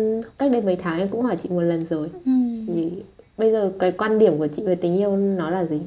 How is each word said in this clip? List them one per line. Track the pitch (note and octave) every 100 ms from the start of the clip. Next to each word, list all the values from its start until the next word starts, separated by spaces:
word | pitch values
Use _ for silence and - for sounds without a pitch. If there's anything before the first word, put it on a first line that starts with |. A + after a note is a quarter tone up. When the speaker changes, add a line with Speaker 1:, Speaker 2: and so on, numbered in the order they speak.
| A3 A3+ A3+ -
Speaker 1:
cách | C#4
đây | A#3+
mấy | G3+ F3+
tháng | F3 E3
em | G3
cũng | A3
hỏi | B3 E3+
chị | -
một | F3+
lần | E3+ E3 E3
rồi. | D#3+ D#3 F#3 C4
Speaker 2:
Ừ. | B3+ A#3+ A#3 A3
Speaker 1:
Thì | E3+ E3 F#3 - - - -
bây | A3
giờ | A3 G3 F#3+
cái | F#3
quan | F3 G#3+ G#3+
điểm | G#3+ D3+
của | D3+
chị | - F#3
về | F3+
tình | F3 F3+
yêu | G3+ G3
nó | G3 F#3+ D#3+
là | F#3 E3
gì? | D3+